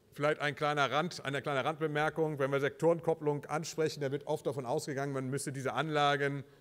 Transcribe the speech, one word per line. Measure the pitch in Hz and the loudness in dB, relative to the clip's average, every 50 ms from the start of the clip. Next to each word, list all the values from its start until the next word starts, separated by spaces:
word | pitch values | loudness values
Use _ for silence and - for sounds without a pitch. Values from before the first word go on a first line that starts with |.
| _ _ - | _ _ -4
vielleicht | - 143 151 156 - | 0 0 0 2 2
ein | 143 147 131 | -2 -4 -2
kleiner | - 151 147 147 147 139 120 | 0 0 0 2 2 2 2
Rand-, | 127 151 165 175 - - - | 2 0 0 0 -4 -6 -6
eine | 135 139 135 | -4 -4 -4
kleine | - 151 143 131 127 | -2 0 0 0 0
Randbemerkung. | 151 165 143 160 151 147 147 156 156 151 165 160 156 151 135 | 0 0 0 -2 0 2 2 0 0 2 0 0 0 0 0
Wenn | 135 135 | 0 2
wir | 139 135 | 2 2
Sektorenkopplung | 143 135 - - 156 165 175 160 - 165 160 - 151 147 147 143 - | 2 0 0 2 4 4 4 4 2 0 0 2 0 0 0 0 -2
ansprechen, | - 147 165 160 - - 160 156 151 - 147 | -4 -4 -4 -4 -4 -2 0 0 0 0 -2
da | 147 131 | -2 -2
wird | 143 143 143 | -2 -2 -2
oft | - 156 151 - | -4 -4 -2 -2
davon | 160 117 139 127 | -2 -2 -2 -2
ausgegangen, | 117 143 160 - 160 135 135 143 143 | -2 -2 -2 -2 -2 -4 -2 -2 -2
man | 135 135 131 127 | -2 -2 -2 -2
müsse | 139 - - 156 | -2 -4 -4 -4
diese | 131 139 123 117 107 | -6 -4 -4 -2 0
Anlagen, | 127 151 156 151 147 143 143 143 139 143 139 143 139 123 - - - | 0 0 0 2 4 4 4 4 4 2 0 -2 -4 -8 -10 -18 -20